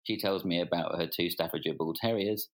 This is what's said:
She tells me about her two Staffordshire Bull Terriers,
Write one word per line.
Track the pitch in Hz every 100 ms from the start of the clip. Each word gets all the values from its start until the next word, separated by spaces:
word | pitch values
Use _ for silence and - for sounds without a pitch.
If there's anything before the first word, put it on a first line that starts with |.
She | - 107
tells | 101 95 92
me | 87
about | 85 85 - 85
her | 82
two | - 87
Staffordshire | - 80 76 82 78
Bull | 80
Terriers, | - 113 113 98 107 -